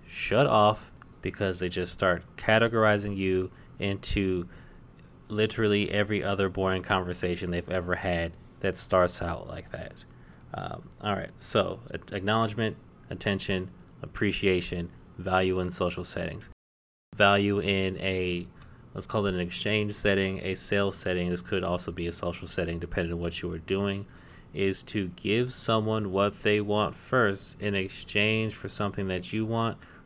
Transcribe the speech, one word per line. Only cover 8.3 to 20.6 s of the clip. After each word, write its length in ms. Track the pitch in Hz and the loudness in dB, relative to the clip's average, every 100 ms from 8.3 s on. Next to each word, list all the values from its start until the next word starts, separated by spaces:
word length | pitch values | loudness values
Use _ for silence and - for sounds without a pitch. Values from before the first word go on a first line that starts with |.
| - - - | -6 -20 -4
that 180 | 98 87 | -4 -2
starts 440 | - 95 90 - | 2 4 4 2
out 260 | 87 80 - | -4 -4 -8
like 240 | 85 - | -12 -10
that. 220 | - - - - - - - - | -10 -12 -14 -20 -20 -20 -20 -12
Um, 360 | - 50 - - - | -8 -8 -10 -14 -8
all 140 | 104 98 | -2 -2
right, 160 | - - | -4 -12
so 400 | - 110 90 92 - | -2 0 2 -2 -8
a-, 240 | - - 101 | -10 -6 -4
acknowledgement, 600 | 98 110 113 110 110 - - - - | 0 2 2 0 -2 -2 -14 -20 -12
attention, 600 | 92 107 98 - 95 95 - - - | -6 -2 -2 0 -2 -2 -10 -20 -16
appreciation, 880 | 78 - 104 92 98 90 87 87 87 - - - | -12 -2 0 2 2 2 0 -6 -6 -10 -20 -10
value 420 | 90 92 92 92 | 0 2 4 2
in 120 | 90 | -2
social 320 | 87 90 87 | 0 -2 -2
settings. 460 | 87 - 85 - - - _ _ _ _ _ - | -8 -6 -6 -8 -14 -20 _ _ _ _ _ 4
Value 440 | 101 101 101 101 | 6 6 4 2
in 380 | 87 98 95 92 | 2 2 0 -2
a, 480 | 95 92 92 87 90 - - - - | -2 0 0 -2 -6 -14 -20 -20 -16
let's 140 | - - | -14 -4
call 180 | 110 101 | 0 2
it 80 | |
an 60 | 92 | 0
exchange 540 | 87 - 104 107 104 | -2 -2 0 2 0
setting, 460 | 104 101 98 95 95 | 0 2 4 2 -2
a 160 | 95 | -4
sales 420 | 92 | -6